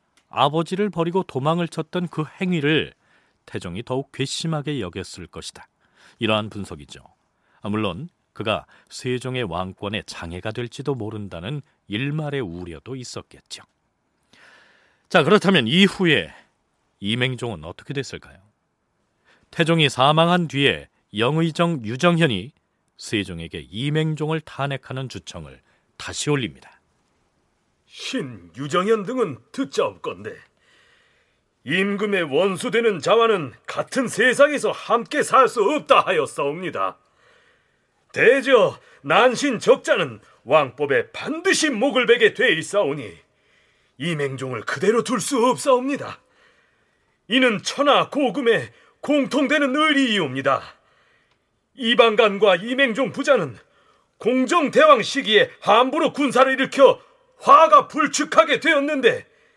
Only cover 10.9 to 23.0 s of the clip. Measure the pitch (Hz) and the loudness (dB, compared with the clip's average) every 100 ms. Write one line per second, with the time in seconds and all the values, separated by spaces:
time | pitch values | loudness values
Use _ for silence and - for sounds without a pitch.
10.9 | 131 107 110 101 82 90 147 - _ - | -6 -8 -10 -12 -12 -10 -10 -12 _ -8
11.9 | 101 139 151 151 139 104 85 87 76 - | -6 -4 -6 -6 -6 -8 -10 -12 -14 -14
12.9 | 131 123 - - - _ - - _ _ | -16 -14 -16 -16 -20 _ -20 -20 _ _
13.9 | _ _ _ _ _ - _ _ _ _ | _ _ _ _ _ -20 _ _ _ _
14.9 | _ _ 185 143 202 180 180 113 165 190 | _ _ 2 4 4 4 2 4 4 4
15.9 | - 180 131 76 - _ _ _ _ _ | 2 2 2 0 -10 _ _ _ _ _
16.9 | _ 101 120 127 123 120 90 78 - - | _ -6 -2 -2 -4 -8 -8 -12 -16 -12
17.9 | 139 131 80 - - _ _ _ _ _ | -10 -10 -14 -18 -20 _ _ _ _ _
18.9 | _ _ _ _ _ _ - 160 165 147 | _ _ _ _ _ _ -4 0 2 2
19.9 | - 135 156 170 180 160 135 139 78 71 | 2 2 4 2 2 0 0 0 0 -6
20.9 | _ _ 104 117 156 165 151 170 160 107 | _ _ -2 0 2 -2 0 -2 -2 -6
21.9 | 127 175 170 160 101 117 - _ _ _ | 0 2 4 2 0 -8 -18 _ _ _
22.9 | _ | _